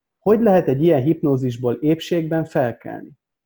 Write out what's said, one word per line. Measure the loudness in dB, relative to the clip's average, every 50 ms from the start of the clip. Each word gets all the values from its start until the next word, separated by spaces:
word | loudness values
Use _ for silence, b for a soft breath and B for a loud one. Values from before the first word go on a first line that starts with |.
| _ _ _ _
Hogy | _ 0 2 4
lehet | 4 4 4 4 2 2
egy | 0 2
ilyen | 2 2 2 2
hipnózisból | 2 0 0 0 0 0 0 0 -2 -4 -6 -4 -4 -4 -4
épségben | 0 0 0 0 0 -2 -4 -4 -4 -2 -2 -4 -4 -4
felkelni? | -2 -2 -2 -2 -2 -4 -8 -12 -14 -14 -14 -16 -18 -20 _ _ _ _ _ _